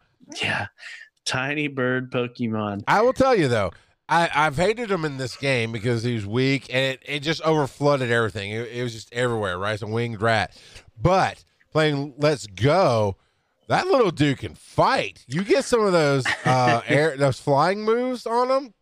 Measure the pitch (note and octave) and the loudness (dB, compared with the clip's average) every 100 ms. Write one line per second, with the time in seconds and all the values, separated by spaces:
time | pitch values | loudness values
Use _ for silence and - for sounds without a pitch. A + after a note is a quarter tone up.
0 | _ _ - D#4 - - - - - - | _ _ -18 -8 -6 -4 -8 -14 -20 -20
1 | - _ - C3+ C3+ D3 D3 C3+ B2+ B2+ | -20 _ -6 -4 -4 -4 -4 -2 -2 -2
2 | B2+ C3 A#2+ - A#2 A2 G#2 G2+ - F3+ | -4 -4 -6 -4 -4 -4 -4 -4 0 2
3 | A#3+ B3+ C4 A#3+ C#3 A#2 F#2+ - _ _ | 2 2 2 4 2 0 -2 -6 _ _
4 | - D#3+ - C3+ D#3 C#3 F#3 A3 A#3 F#3+ | -2 0 2 2 0 2 0 -2 -2 -2
5 | D#3 C3+ C3 - C#3 B2+ A2+ A2+ A2 A#2 | -4 -6 -8 -4 -2 0 -2 -4 -2 -2
6 | A#2+ A#2 G2+ A#2 C3 C#3 - B2+ C3+ C3 | -2 -4 -2 0 2 0 -2 -2 -2 -4
7 | - D3 C#3+ D#3+ D#3 D#3 C3+ - C#3+ C#3+ | -8 -6 -4 -2 0 0 0 0 2 2
8 | B2 A#2 A2+ G#2+ G2 A2 A#2 B2 B2 A2+ | 2 0 0 -2 -6 -8 -8 -6 -8 -8
9 | - A#2+ B2 A2+ G2+ F2+ G2+ G#2+ G#2+ A2+ | -10 -2 -2 0 -2 -2 -4 -4 -4 -4
10 | A#2+ A2 A2+ A2 F2+ - - - - - | -4 -2 0 2 0 -8 -20 -20 -20 -2
11 | C#3+ F#3 B2+ G2+ _ _ _ D#3+ D#3 C#3+ | 2 2 2 -4 _ _ _ 0 0 0
12 | D3 C#3 D3 D3 G#2 F#2 B2+ E3+ F3 A#2 | -4 -2 0 0 -6 -2 2 4 4 2
13 | G#2 F#2 _ _ _ _ - D3 F4+ C#4+ | 0 -2 _ _ _ _ -2 0 2 4
14 | G#3+ D3+ D3 C3 F#2 - - - F#3 B3+ | 2 2 0 0 -6 -14 -6 0 2 2
15 | A2 - - C#3+ G3+ C#4 B3 A#3+ G#3 F3 | -2 -8 -8 -4 0 0 2 2 4 4
16 | D3 C#3 B2 - B2+ B2+ B2 A#2 A2+ C3 | 4 2 0 -2 0 2 4 2 2 2
17 | D#3 C#3 C#3 - - C#3 E3 G3+ G#3+ A#3 | 2 2 0 0 0 2 2 0 0 0
18 | B3+ B3 A3 A#3 B3+ C4 C4+ _ | 0 -4 -2 0 0 0 -4 _